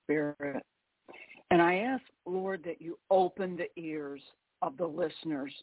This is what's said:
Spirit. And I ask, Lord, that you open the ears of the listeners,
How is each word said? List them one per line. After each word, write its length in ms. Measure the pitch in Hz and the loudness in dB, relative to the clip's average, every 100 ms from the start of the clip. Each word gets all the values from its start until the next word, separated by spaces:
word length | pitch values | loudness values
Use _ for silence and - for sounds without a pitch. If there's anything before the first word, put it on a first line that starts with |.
Spirit. 600 | - 147 147 - 143 131 - _ _ _ - - - - - | 0 0 0 -4 -6 -6 -10 _ _ _ -20 -20 -20 -14 4
And 120 | 175 | 6
I 140 | 170 185 | 6 4
ask, 260 | 247 262 - _ 175 | 0 -4 -8 _ -6
Lord, 360 | 185 190 190 | -4 -2 -6
that 180 | 170 160 | -8 -10
you 160 | 160 - - | -10 -10 4
open 460 | 190 180 - 185 175 | 6 6 2 -4 -4
the 120 | 170 - | -6 -6
ears 400 | 160 151 143 139 - _ _ - | -6 -6 -6 -10 -16 _ _ -6
of 140 | 170 135 | -6 -2
the 100 | 165 | -4
listeners, 640 | 156 156 - 160 143 139 - | -2 -4 -4 -4 -4 -6 -12